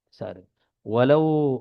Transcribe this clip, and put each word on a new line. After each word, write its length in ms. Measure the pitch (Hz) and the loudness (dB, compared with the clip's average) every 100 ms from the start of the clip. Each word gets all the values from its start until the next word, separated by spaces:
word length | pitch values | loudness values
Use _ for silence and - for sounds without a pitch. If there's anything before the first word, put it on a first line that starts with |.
| _ | _
சாரி. 340 | - 98 95 92 _ _ _ 107 | -16 -16 -16 -20 _ _ _ -4
"ஒலவ், 680 | 113 131 151 156 151 143 127 | 0 2 2 2 0 0 -4